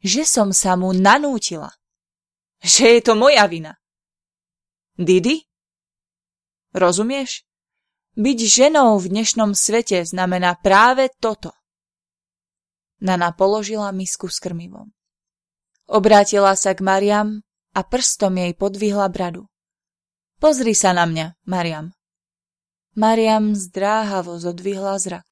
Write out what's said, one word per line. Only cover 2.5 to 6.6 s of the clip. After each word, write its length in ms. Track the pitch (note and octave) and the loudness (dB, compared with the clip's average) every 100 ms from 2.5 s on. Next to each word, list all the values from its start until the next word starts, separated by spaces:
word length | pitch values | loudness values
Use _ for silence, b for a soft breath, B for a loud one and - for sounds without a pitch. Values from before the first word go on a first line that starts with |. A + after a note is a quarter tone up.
| _ | _
Že 400 | F3 - A#3 A#3 | 0 4 6 6
je 20 | A#3 | 4
to 80 | |
moja 320 | G#3+ B3+ C4+ G3+ | 4 4 6 4
vina. 320 | E3 D#3 - _ _ _ _ _ _ _ _ _ _ _ - | 0 -12 -18 _ _ _ _ _ _ _ _ _ _ _ -8
Didi? 480 | F3 F#3 F#3+ D#4+ _ _ _ _ _ _ _ _ _ _ _ _ | 2 2 2 -4 _ _ _ _ _ _ _ _ _ _ _ _